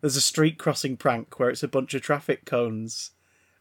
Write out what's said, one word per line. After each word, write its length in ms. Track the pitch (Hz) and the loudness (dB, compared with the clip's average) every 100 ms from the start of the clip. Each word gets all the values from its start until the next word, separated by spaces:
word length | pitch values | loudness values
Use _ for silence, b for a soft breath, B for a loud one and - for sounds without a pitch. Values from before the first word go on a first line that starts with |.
There's 160 | 147 135 | -2 0
a 40 | |
street 340 | - - 156 156 | 2 4 2 2
crossing 400 | 160 139 139 123 | -2 -2 -2 -2
prank 420 | 143 117 - - | 0 0 -4 0
where 120 | 123 | 0
it's 120 | 127 | 0
a 60 | 135 | -2
bunch 240 | 135 127 | 0 0
of 80 | 135 | -2
traffic 460 | - 147 - 131 - | 0 0 0 -4 -2
cones. 640 | 123 120 110 113 - - _ _ _ _ _ | 0 0 -2 -8 -10 -12 _ _ _ _ _